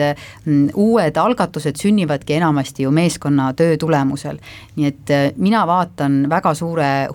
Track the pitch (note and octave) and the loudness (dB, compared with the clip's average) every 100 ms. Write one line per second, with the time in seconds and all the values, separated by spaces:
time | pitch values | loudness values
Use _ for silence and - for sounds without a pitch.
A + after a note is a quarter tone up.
0 | D3 D3 - - D#3 C#3+ C#3+ - G#3+ A3+ | -2 -4 -10 -10 0 2 2 2 2 4
1 | D#3+ D#3 G3 B3 F3 D#3 D3 C#3 G3+ G#3 | 2 2 0 0 -2 -4 -6 -2 0 2
2 | D#3+ C#3+ - D3+ E3+ D3 C3 - C3+ D3+ | 0 -2 -2 0 2 0 -2 -4 0 2
3 | E3+ - D3 C#3+ C3 C3 E3 D#3 D#3+ D3 | 2 0 0 0 0 0 0 0 0 0
4 | C3+ C#3 D3 C#3+ - - - - C#3+ C#3 | 0 -4 -8 -12 -16 -20 -10 -4 -2 -2
5 | - C#3+ C#3 - F#3+ A3 E3+ F3+ F3 - | -2 0 0 0 0 2 2 0 -2 -2
6 | C#3+ C#3 C#3 E3 F3 D3+ E3+ E3 C#3+ C#3 | 0 0 0 0 0 -2 -4 -2 0 0
7 | C3+ | -2